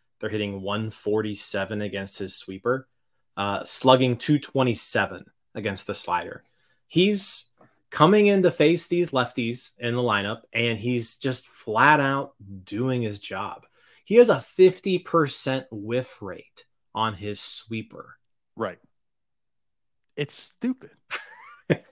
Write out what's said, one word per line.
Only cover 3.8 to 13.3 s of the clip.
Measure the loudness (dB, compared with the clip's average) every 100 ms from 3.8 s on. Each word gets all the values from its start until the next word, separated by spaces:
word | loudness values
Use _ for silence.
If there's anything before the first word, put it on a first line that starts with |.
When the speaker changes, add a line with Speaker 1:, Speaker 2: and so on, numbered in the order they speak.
| 6 6 6 0
Speaker 1:
two | 0 0
twenty-seven | 0 0 0 0 -2 -2 -2 -6 -18 _ _
against | -8 -6 -6 -6
the |
slider. | -8 -4 -6 -6 -14 _ _ _ _ _
He's | 2 2 2 -2 -4 -8 _ _ _ _
coming | 4 6 8 6
in | 6
to | 4
face | 4 4 2 0
these | -2 0
lefties | 0 -2 -2 -4 -4 -10 -8
in | -4 -2
the |
lineup, | 0 0 0 -6 _
and | -4 -2 -2
he's | -2 -2 -4 -6
just | -6 -6 -10
flat | -12 -2 4 6 6
out | 4 -2 -6 -14 -18 -18
doing | -8 -4 -2 0
his | -2 -6
job. | -8